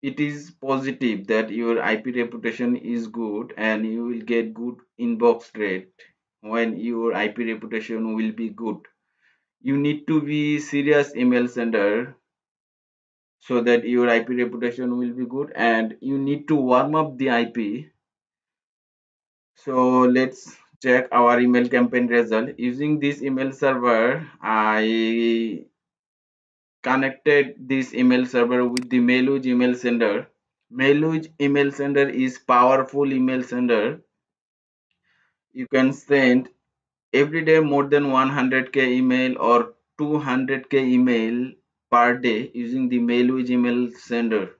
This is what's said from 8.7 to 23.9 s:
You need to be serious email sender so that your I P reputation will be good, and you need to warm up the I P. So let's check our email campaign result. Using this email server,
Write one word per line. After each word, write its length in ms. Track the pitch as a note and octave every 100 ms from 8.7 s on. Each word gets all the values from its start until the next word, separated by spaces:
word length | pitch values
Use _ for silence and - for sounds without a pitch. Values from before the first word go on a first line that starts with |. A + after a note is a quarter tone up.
| F#2+ - _ _ _ _ _ _ _
You 140 | B2 C#3
need 300 | D3 D3 -
to 140 | D#3
be 380 | C#3+ D3+ D3 D3
serious 560 | C#3+ C#3+ C#3+ D3 C#3 -
email 320 | B2 B2 A#2+
sender 680 | B2 A#2 A2 G2+ A2 C3 C3 _ _ _ _ _ _ _ _ _ _ _ _
so 220 | - B2
that 260 | A#2 A#2+ A2+
your 200 | B2 B2
I 100 | A#2
P 120 | A#2 B2
reputation 600 | A#2+ A#2+ A#2+ A#2+ B2 B2
will 160 | B2
be 120 | B2 A#2+
good, 260 | C3 D3 -
and 400 | A#2 A2+ A2 -
you 180 | C3 C#3
need 300 | C3+ C#3+ -
to 60 | D#3
warm 400 | B2+ B2+ C#3+ D#3
up 220 | D3+ B2+
the 140 | C3
I 140 | A#2 A#2
P. 420 | A#2 G#2 A#2 D#3 _ _ _ _ _ _ _ _ _ _ _ _ _ _ _ _ _
So 460 | - B2+ B2+ B2+
let's 540 | B2+ B2 B2+ - - - _ _
check 240 | C3 B2+ B2+
our 280 | A#2+ A#2+ A#2+
email 280 | B2 B2 B2
campaign 400 | B2+ A#2+ B2 A#2+
result. 420 | A#2+ A2+ A2 A#2 -
Using 420 | B2 B2 D3 D3+
this 220 | C#3+ C#3+
email 280 | C3+ C3 C3+
server, 760 | C3 C#3 B2+ A#2+